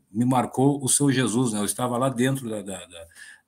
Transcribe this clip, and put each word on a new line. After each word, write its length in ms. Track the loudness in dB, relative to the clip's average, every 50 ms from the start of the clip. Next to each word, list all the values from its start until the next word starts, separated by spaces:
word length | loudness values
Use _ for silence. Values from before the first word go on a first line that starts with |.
| -12 _
me 140 | -4 0 2
marcou 580 | 2 2 2 0 0 0 2 4 4 4 2
o 60 | 0 0
seu 240 | 0 2 2 2
Jesus, 400 | 2 2 2 2 0 0 0 0
né? 80 | 0 -2
Eu 60 | -4
estava 320 | -4 -4 -4 -4 -2 -2 0
lá 100 | 0 0
dentro 420 | 0 2 2 0 0 -2 -4 -8
da, 120 | -8 -8
da, 240 | -8 -10 -12 -14 -16
da, 220 | -18 -18 -20 -20 -20 _ -20 -20 -20 -20 -20 _